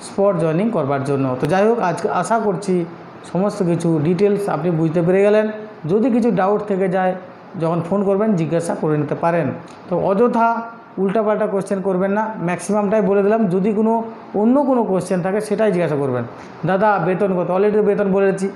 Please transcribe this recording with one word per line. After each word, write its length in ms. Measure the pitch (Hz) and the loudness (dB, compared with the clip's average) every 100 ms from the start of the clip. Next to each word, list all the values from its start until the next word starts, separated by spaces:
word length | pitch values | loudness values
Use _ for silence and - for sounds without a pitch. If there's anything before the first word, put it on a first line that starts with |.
spot 360 | - - 196 180 | -10 0 2 2
joining 320 | 165 160 226 | 0 0 0
করবার 340 | 202 135 139 | 0 0 -2
জন্য। 320 | 131 139 135 127 | -2 -2 -2 -2
তো 60 | 147 | 0
যাই 220 | 185 208 | 2 2
হোক, 100 | 233 | 2
আজকে 300 | 190 170 202 | 0 -2 -2
আশা 300 | 180 170 226 | -2 0 0
করছি 460 | 208 175 - 180 165 - - - - | 0 -2 -2 -2 -2 -8 -18 -20 -6
সমস্ত 300 | 175 202 202 | -2 -2 0
কিছু 380 | 180 170 170 160 | 0 0 2 2
details 440 | 147 180 202 202 - | 2 2 2 2 -2
আপনি 220 | 151 170 | -2 0
বুঝতে 320 | 160 160 165 | 0 0 2
পেরে 200 | 170 190 | 2 4
গেলেন। 260 | 202 208 214 214 - - 151 | 4 4 2 -4 -12 -10 -2
যদি 220 | 202 247 | 0 2
কিছু 200 | 240 233 | 2 2
ডাউট 300 | 185 190 208 - | 2 2 0 0
থেকে 200 | 190 190 | -2 0
যায়, 260 | 185 185 185 - - - - | 0 0 -2 -8 -20 -16 -4
যখন 220 | 165 170 165 | -2 -2 0
phone 140 | 202 | 0
করবেন 320 | 196 196 220 190 | 0 2 2 0
জিজ্ঞাসা 380 | 160 165 170 | 0 -2 -2
করে 240 | - 160 151 | -2 -2 0
নিতে 160 | 147 | -2
পারেন। 320 | 151 170 170 139 - - - - | -2 0 0 -2 -4 -12 -18 -6
তো 100 | 175 | -2
অযথা 640 | 165 196 240 233 233 226 226 - - - | 0 2 2 2 0 0 -6 -14 -14 -4
উল্টাপাল্টা 480 | 196 220 214 208 208 | -2 0 0 0 0
question 340 | 196 185 196 | -2 -2 -4
করবেন 300 | 190 180 190 | -2 0 0
না, 200 | 202 214 214 | 0 -2 -4
ম্যাক্সিমামটাই 580 | 170 175 - 208 202 220 | -4 -4 -2 -2 0 2
বলে 220 | 190 202 | 2 2
দিলাম। 240 | 196 226 214 | 2 2 2
যদি 260 | 185 190 | 0 0
কোনো 320 | 208 220 226 226 - - | 2 2 0 -2 -12 -8
অন্য 280 | 196 220 262 | 0 2 4
কোনো 220 | 269 262 | 4 2
question 380 | 202 185 175 185 | 2 0 0 -2
থাকে 180 | 180 202 | 0 -2
সেটাই 320 | 208 202 220 | -2 0 2
জিজ্ঞাসা 240 | 180 170 147 | 2 0 0
করবেন। 280 | 139 123 120 - - - 160 | 0 -2 -4 -10 -18 -6 -2
"দাদা, 320 | 185 214 202 | 2 2 2
বেতন 400 | 165 180 202 185 | 0 0 0 0
কত?" 120 | 170 | 0
already 220 | 180 208 | 2 2
তো 100 | 214 | 2
বেতন 300 | 202 196 202 | 2 2 2
বলে 140 | 190 196 | 2 2
দিচ্ছি। 220 | 180 190 | 2 -2